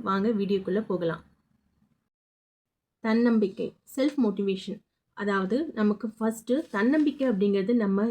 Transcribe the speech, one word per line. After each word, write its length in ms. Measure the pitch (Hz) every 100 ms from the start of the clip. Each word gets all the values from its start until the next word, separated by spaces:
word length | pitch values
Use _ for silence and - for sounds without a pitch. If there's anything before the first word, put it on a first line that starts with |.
வாங்க 300 | 208 190 214
வீடியோக்குள்ள 500 | 208 196 196 190 202
போகலாம். 380 | 214 175 170 160 - _ _ _ _ _ _ _ _ _ _ _ _ _ _ _ _ _
தன்னம்பிக்கை, 640 | 220 226 240 220 190 196 170 - -
செல்ஃப் 280 | 269 294 294
மோட்டிவேஷன். 600 | 214 196 196 190 - - _ _ _ -
அதாவது 400 | 202 196 190 254 311
நமக்கு 340 | 226 208 208 226
ஃபர்ஸ்ட் 440 | - 220 226 - 277 -
தன்னம்பிக்கை 560 | 196 240 311 294 294 262
அப்படிங்கிறது 460 | 190 202 196 196
நம்ம 320 | 240 202 196 226